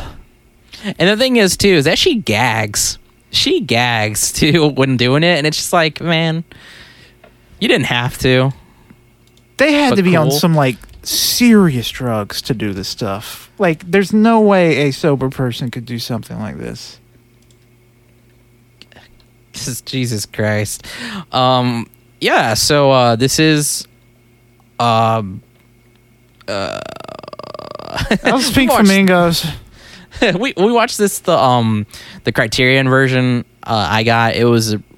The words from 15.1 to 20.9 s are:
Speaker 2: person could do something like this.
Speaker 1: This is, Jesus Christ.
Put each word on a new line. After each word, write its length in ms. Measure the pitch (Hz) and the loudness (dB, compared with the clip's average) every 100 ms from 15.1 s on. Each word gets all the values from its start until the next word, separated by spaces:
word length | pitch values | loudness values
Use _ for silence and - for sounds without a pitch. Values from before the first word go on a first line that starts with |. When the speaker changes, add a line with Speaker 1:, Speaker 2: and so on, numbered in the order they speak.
| 139 131 | 0 -2
Speaker 2:
person 400 | 131 131 117 127 | -4 -4 -4 -8
could 160 | 127 117 | -8 -10
do 120 | 117 | -10
something 400 | - 117 113 117 | -8 -8 -8 -10
like 200 | 107 - | -10 -10
this. 400 | 117 117 - - _ _ _ _ _ _ _ _ _ _ _ _ _ _ _ _ _ _ - - - _ _ _ _ | -12 -12 -16 -20 _ _ _ _ _ _ _ _ _ _ _ _ _ _ _ _ _ _ -20 -20 -20 _ _ _ _
Speaker 1:
This 160 | - - | -12 -10
is, 120 | 123 | -10
Jesus 440 | - 135 123 107 - | -8 -6 -4 -6 -8
Christ. 580 | - 107 104 104 - - | -4 -2 -2 -4 -8 -14